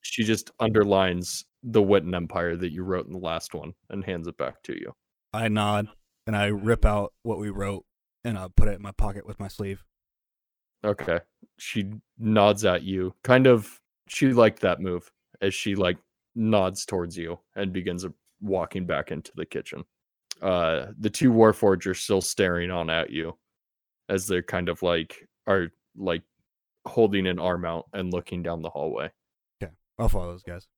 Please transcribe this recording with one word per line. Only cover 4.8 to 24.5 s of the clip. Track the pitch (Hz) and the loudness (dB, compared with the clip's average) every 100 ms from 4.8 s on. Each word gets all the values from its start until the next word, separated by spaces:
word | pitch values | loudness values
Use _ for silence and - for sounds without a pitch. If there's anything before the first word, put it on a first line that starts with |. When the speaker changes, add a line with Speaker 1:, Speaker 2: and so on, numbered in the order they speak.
| - - _ _ _ | -12 -18 _ _ _
Speaker 2:
I | 107 113 | -4 0
nod, | 107 104 104 104 _ _ _ - | 0 2 0 -2 _ _ _ -4
and | 107 | 0
I | 101 | 0
rip | 104 104 117 110 | 0 0 4 4
out | 104 101 _ | 2 -4 _
what | 117 95 | -8 -6
we | 104 | -6
wrote, | 98 98 98 _ _ _ _ | -6 -6 -8 _ _ _ _
and | 120 104 | -8 -6
I | 92 | 0
put | - 104 | 6 6
it | 98 | 4
in | |
my | 101 | -10
pocket | - 82 101 101 | -4 -4 -4 -12
with | 101 | -12
my | 98 | -12
sleeve. | - 98 98 _ _ _ _ _ _ _ _ _ _ | -8 -10 -10 _ _ _ _ _ _ _ _ _ _
Speaker 1:
Okay. | 107 101 - 85 - _ _ _ | -4 -2 0 -2 -4 _ _ _
She | - 113 98 107 _ _ | -8 -6 -6 -8 _ _
nods | 113 107 101 104 | 2 6 6 6
at | 104 90 | 2 0
you. | 95 95 92 - | -2 -4 -4 -8
Kind | - 127 135 | 4 6 8
of, | 120 104 - _ _ _ | 6 4 -16 _ _ _
she | - 135 | 0 2
liked | 120 110 - | 6 4 4
that | 95 87 | -2 0
move | 92 87 - _ _ _ | -2 -6 -8 _ _ _
as | 98 | -4
she, | 95 110 | -2 -4
like, | 98 90 90 _ _ _ | 0 0 0 _ _ _
nods | 117 110 107 92 95 - | -4 2 2 2 -2 -6
towards | 95 87 87 | -6 -6 -8
you | 82 85 _ | -10 -10 _
and | - 98 | -8 -6
begins | 92 90 87 92 - _ _ | -4 -6 -6 -10 -14 _ _
walking | 104 95 82 95 87 | -4 -4 -4 -6 -4
back | 73 - | -4 -4
into | 78 - - | -10 -12 -12
the | |
kitchen. | 82 - - - - _ _ _ _ - | -8 -8 -10 -14 -18 _ _ _ _ -8
Uh, | 95 90 82 80 78 107 | -2 0 0 -2 -6 -6
the | 107 | -6
two | - 135 | 2 4
Warforged | 113 110 104 104 95 98 | 8 6 6 2 2 -2
are | |
still | 92 - 98 | -6 0 0
staring | - - 95 87 87 | 0 0 2 2 -2
on | 90 82 | -4 -2
at | 82 80 | -2 -2
you | 69 82 - _ _ _ _ _ _ _ | -4 -8 -10 _ _ _ _ _ _ _
as | 95 92 | -4 0
they're | 92 | -4
kind | - | -2